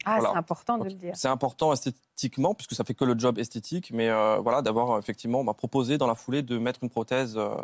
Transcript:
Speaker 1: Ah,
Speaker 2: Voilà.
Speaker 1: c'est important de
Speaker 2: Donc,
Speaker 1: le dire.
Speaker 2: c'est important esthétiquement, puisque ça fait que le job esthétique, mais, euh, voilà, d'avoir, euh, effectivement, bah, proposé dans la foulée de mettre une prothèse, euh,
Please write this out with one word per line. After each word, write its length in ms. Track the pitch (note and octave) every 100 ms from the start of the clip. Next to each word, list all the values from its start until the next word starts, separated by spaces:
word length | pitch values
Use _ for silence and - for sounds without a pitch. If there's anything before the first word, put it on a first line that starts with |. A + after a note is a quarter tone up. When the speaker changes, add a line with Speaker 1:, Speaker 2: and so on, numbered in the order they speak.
| G3
Speaker 1:
Ah, 120 | A3
Speaker 2:
Voilà. 120 | A3
Speaker 1:
c'est 40 | E3+
important 380 | E3 E3+ - A#3+
de 60 |
Speaker 2:
Donc, 80 | G3
Speaker 1:
le 60 | F#3+
dire. 160 | F3 F3+
Speaker 2:
c'est 120 | C3
important 440 | C3 C3 - D#3
esthétiquement, 800 | C#3 C3+ - _ - C3 - D#3+ G#3+
puisque 180 | -
ça 100 | -
fait 100 | - A2+
que 100 | B2+
le 120 | A#2
job 200 | B2 A2
esthétique, 540 | A#2+ A#2 - F3 -
mais, 160 | A#2 A2+
euh, 280 | A2 G#2+ G#2
voilà, 200 | A2 B2+
d'avoir, 300 | A#2 A2 B2
euh, 80 | A2
effectivement, 440 | G2+ G#2+ A#2 B2+
bah, 100 | A#2+
proposé 440 | G#2+ A#2+ C#3 B2 D3
dans 100 | B2+
la 80 | A2+
foulée 260 | - C#3
de 160 | B2+ A#2+
mettre 220 | A#2+ B2+
une 60 | B2
prothèse, 460 | A#2 A2+ B2+ B2 A2
euh, 120 | G#2 G#2+